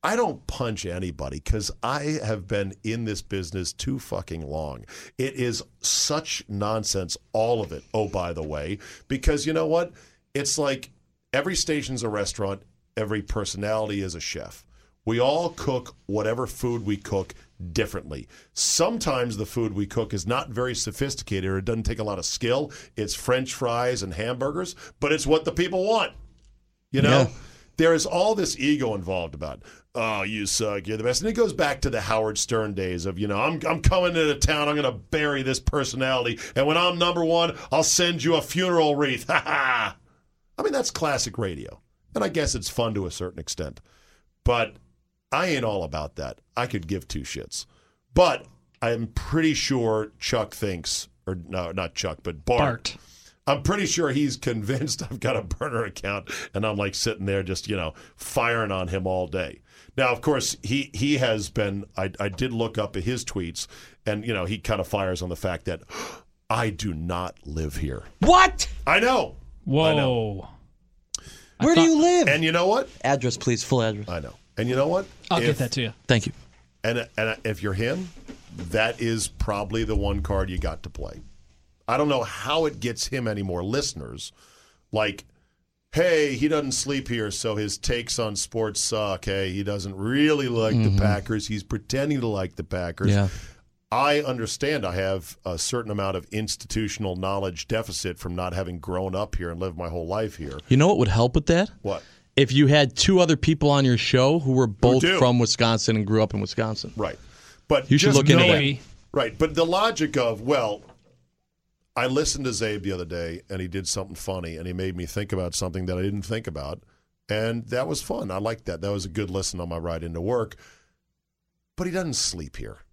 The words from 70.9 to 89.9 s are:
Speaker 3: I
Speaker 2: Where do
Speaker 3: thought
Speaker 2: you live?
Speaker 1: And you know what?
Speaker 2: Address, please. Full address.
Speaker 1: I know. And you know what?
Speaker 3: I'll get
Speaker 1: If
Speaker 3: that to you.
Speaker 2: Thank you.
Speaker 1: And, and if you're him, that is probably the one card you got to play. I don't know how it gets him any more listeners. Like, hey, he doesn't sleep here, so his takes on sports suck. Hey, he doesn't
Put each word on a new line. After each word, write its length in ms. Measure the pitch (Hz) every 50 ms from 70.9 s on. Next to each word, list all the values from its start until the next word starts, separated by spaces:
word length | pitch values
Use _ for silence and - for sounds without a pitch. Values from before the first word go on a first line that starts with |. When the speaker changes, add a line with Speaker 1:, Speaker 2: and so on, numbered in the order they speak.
| _ _ _ _ _ - - - - - - - _ _
Speaker 3:
I 60 | -
Speaker 2:
Where 100 | 294 339
do 60 | 339
Speaker 3:
thought 60 | 330 330
Speaker 2:
you 120 | 330 294
live? 280 | 311 349 359 359 311 180
Speaker 1:
And 160 | 143 156 165
you 80 | 160 165
know 140 | 175 175
what? 220 | 190 214 254 277 - - - -
Speaker 2:
Address, 340 | 131 139 139 123 123 117
please. 280 | - - - 120 110 -
Full 160 | - 135 127 117
address. 260 | 113 107 104 104 95
Speaker 1:
I 120 | 87 85
know. 140 | 73 60 - - _ _ _ -
And 100 | 110 120
you 80 | 127
know 120 | 131 139 151
what? 180 | 175 185 196 - - - - -
Speaker 3:
I'll 100 | 185 151
get 80 | 117 120
Speaker 1:
If 80 | - 117
Speaker 3:
that 140 | 131 120 -
to 100 | 139 123
you. 100 | 110 107 - _
Speaker 2:
Thank 200 | - 131 117 -
you. 60 | - - - - - _ _ _ _ _ _ _
Speaker 1:
And, 240 | 107 117 120 117 - _
and 200 | - 110 110 110 - -
if 180 | 110 107 - -
you're 100 | 104 95
him, 360 | 95 113 120 143 180 185 175 160 - - - - - - - 82
that 440 | 82 87 87 87 107 110 113 113 -
is 280 | 117 117 113 113 101 -
probably 560 | - - - - 104 101 104 98 104 113 113
the 120 | 104 110
one 260 | 101 101 101 98 101 101
card 280 | - 101 98 95 95
you 80 | 92 87
got 240 | - 85 78 - -
to 60 | -
play. 300 | - - 71 53 - - - - - - - _ _ _ _ _ _ _ _ -
I 80 | 117
don't 120 | 135 147 151
know 140 | 143 131 117
how 440 | - - - - 127 147 160 165
it 140 | 151 131 110
gets 260 | 98 120 117 - - -
him 180 | 127 131 123
any 160 | 110 107 101 101
more 200 | 95 87 87 87
listeners. 680 | 98 113 139 139 - - - 69 58 58 71 - - _ _ - _ _ _ _ _ _ _ _ _ -
Like, 320 | 107 107 104 98 - - _ _ _ _ _ _ _ _ _ _ _ _ _ -
hey, 420 | 151 170 180 170 156 151 143 135
he 140 | 113 135 151
doesn't 240 | 156 151 143 135 127
sleep 360 | - - 135 143 139 135 -
here, 220 | 120 117 110 104
so 260 | 95 - - 113 107
his 220 | 104 107 104 98 -
takes 400 | - - 123 120 120 117 - -
on 180 | 117 110 107
sports 440 | 98 - - - 113 110 107 101 -
suck. 440 | - - - 107 107 101 95 90 -
Hey, 260 | - 98 98 98 95 92
he 100 | 98 101
doesn't 340 | 98 101 101 90 101